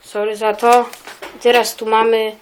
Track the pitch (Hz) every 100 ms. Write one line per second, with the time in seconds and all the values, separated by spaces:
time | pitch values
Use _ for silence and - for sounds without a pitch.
0 | - 208 208 214 220 214 233 247 233 -
1 | - - - - 240 240 220 - 220 220
2 | 226 226 220 214